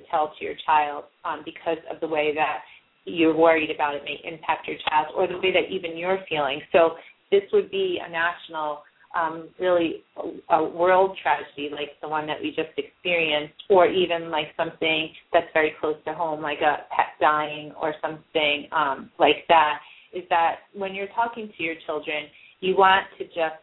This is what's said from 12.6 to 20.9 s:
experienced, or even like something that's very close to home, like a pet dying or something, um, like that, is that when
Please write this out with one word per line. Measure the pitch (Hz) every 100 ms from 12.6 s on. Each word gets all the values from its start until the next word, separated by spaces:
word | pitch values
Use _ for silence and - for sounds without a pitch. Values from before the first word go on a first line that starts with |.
| 160 -
experienced, | - _ 180 170 160 151 151 - -
or | 196 170
even | 185 170 170 165
like | 156 151 -
something | 160 - 160 160 156 - _
that's | 170 165
very | 160 156 -
close | 156 151 -
to |
home, | 156 165 151
like | 156 147
a | 151 135 -
pet | - - -
dying | 160 151 151 151 151 -
or | 156 151
something, | 156 156 - 160 147 147 143
um, | 160 147 135 - -
like | 147 151 -
that, | 165 151 147 - - -
is | 185 175
that | 170 165 - -
when | 202 190